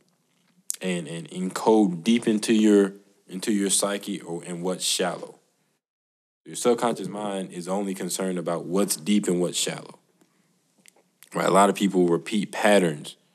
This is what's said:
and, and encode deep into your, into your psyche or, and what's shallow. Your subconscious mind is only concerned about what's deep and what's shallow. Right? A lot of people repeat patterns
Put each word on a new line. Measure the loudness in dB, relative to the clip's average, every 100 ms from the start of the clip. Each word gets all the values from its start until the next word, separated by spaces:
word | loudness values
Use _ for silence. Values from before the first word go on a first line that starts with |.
| _ _ _ _ _ _ -8 -6
and, | -4 -4 -6
and | -12 -12
encode | -6 -6 -2 4 6 4 2
deep | 2 2 2
into | -2 2
your, | 4 6 6 6 0 _ _ _
into | -10 -2
your | -2 0
psyche | 0 -2 -4 -6 -10
or, | -8 -12
and | -10 -6
what's | -4 -4
shallow. | -4 -2 -2 -4 -12 -18 _ _ _ _ _ _ _ _ _ _
Your | -16 -4
subconscious | 0 2 0 -2 -6
mind | -6 -6 -6 -8
is | -10 -6
only | -4 -4
concerned | -4 -6 -4 -4 -4
about | -4 -4
what's | -2 -2 0 -2
deep | 0 0 2
and | 0
what's | 0 -2
shallow. | -4 -6 -12 -20 _ _ _ _ _ _ _ _ _ _ _ _ _
Right? | -4 2
A |
lot | 4 4
of | 4
people | 2 4 4
repeat | 2 0 -4 -4
patterns | 0 4 6 4 -2 -12 -18 _